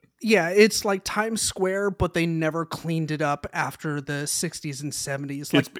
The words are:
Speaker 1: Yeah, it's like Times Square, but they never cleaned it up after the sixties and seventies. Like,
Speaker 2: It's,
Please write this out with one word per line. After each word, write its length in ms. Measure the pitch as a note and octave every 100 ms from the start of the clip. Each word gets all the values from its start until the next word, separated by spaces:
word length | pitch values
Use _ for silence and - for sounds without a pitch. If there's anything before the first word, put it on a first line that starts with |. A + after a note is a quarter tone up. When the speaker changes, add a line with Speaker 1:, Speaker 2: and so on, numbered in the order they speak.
| _ _
Speaker 1:
Yeah, 280 | G#3+ G3+ E3
it's 360 | G3+ G#3+ - G#3+
like 180 | G3
Times 380 | - G#3 A3+ A3
Square, 500 | - - F#3 G3 G3+
but 220 | F3+ F3+
they 120 | E3+ E3+
never 400 | E3 D#3 D#3+ D#3+
cleaned 440 | - D#3+ D#3+ D#3
it 100 | D3+
up 260 | D3+ C#3+ -
after 460 | E3+ C3 - D#3+ D3
the 240 | C#3 C#3+ D3
sixties 540 | - F3 - D3+ C3
and 120 | D3
seventies. 600 | - - C#3 C#3+ C#3 C#3+
Like, 140 | D3
Speaker 2:
It's, 80 | -